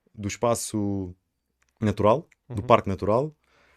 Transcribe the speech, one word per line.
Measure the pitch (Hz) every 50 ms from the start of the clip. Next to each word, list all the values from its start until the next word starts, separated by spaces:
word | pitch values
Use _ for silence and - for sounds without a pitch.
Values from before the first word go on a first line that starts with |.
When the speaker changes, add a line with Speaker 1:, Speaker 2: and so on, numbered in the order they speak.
| _ _ _
Speaker 1:
do | 104 101
espaço | 101 - - 120 120 117 - - - - 107 101 101 101 98 92 90 87 _ _ _ _ _ _ _ _ _ _ _ _ -
natural, | 113 104 101 - 101 104 120 160 - _ _ _ _ -
do | 123 104
Speaker 2:
Uhum. | 92
Speaker 1:
parque | 123 117 - - 101
natural, | 95 - - 101 107 123 147 156 - _ _ _ _ _ _ _ _